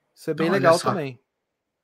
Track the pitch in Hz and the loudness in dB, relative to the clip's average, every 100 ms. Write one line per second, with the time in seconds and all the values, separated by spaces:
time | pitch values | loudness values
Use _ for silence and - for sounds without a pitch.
0 | _ _ - 151 160 196 175 165 - 196 | _ _ -8 -4 0 2 4 2 0 -4
1 | 139 120 _ _ _ _ _ _ | -8 -12 _ _ _ _ _ _